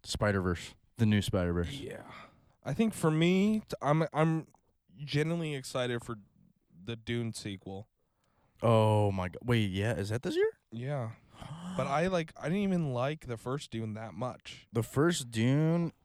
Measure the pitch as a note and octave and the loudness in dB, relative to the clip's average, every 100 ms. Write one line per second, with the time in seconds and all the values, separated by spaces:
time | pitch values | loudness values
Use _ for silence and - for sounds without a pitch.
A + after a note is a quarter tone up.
0 | - - G#2+ G2 F2+ E2+ - - _ - | -8 0 2 2 2 -2 -6 -18 _ 0
1 | A2 G#2 - G2 F2 F2 F2 - - - | 4 4 2 0 2 0 -2 -6 -10 -12
2 | - - - _ _ _ - D3+ A3+ - | -16 -20 -20 _ _ _ -6 0 0 2
3 | E3 D#3 E3+ F#3+ G#3 G#3+ - - C3+ D#3 | 2 4 4 4 2 0 -4 -4 2 2
4 | D#3+ C#3+ E3 D#3+ - _ _ _ _ G2+ | 2 2 2 2 -4 _ _ _ _ -16
5 | C#3+ C#3+ D#3 E3+ D#3 C#3+ B2+ C3 B2 A#2+ | -4 -2 0 -2 -4 -6 -6 -4 -2 -2
6 | - G#2+ G2+ _ _ _ _ E2 G2 A2+ | -4 -10 -12 _ _ _ _ -14 -10 -10
7 | A2+ A#2+ A2+ G#2+ G#2+ F#2+ - F#2+ - _ | -4 -2 -2 -6 -10 -10 -10 -14 -16 _
8 | _ _ _ _ _ _ A#2 A2+ G#2+ G#2+ | _ _ _ _ _ _ 4 6 6 4
9 | G#2 G2 F2+ - A#2 A#2 G2+ F#2+ G#2+ F#2 | 2 0 -4 -4 0 2 2 0 0 -2
10 | G2+ A2 - D#4+ A4 - _ A2+ B2+ D3 | -2 -4 -2 0 0 -2 _ -10 -6 -6
11 | A2+ - _ - - D#3 F3+ F#3 C3+ C#3+ | -6 -10 _ -20 -16 -12 -8 -4 0 0
12 | F3+ F3+ D#3+ - C#3+ G3 G3 F3+ D3+ B2 | 2 0 -2 -6 -4 0 2 2 0 0
13 | C3 D#3 C3+ A2+ B2 C#3 - A2+ A2 G#2+ | -2 -4 -8 -8 -4 -6 -6 -6 -6 -6
14 | A2+ F2 B2 - - - _ A#2 A2+ C3 | -10 -6 -8 -8 -16 -20 _ -2 0 2
15 | E3 E3+ A#2+ A2+ A#2 C#3+ D#3 E3+ E3+ _ | 4 2 -4 0 4 4 4 2 0 _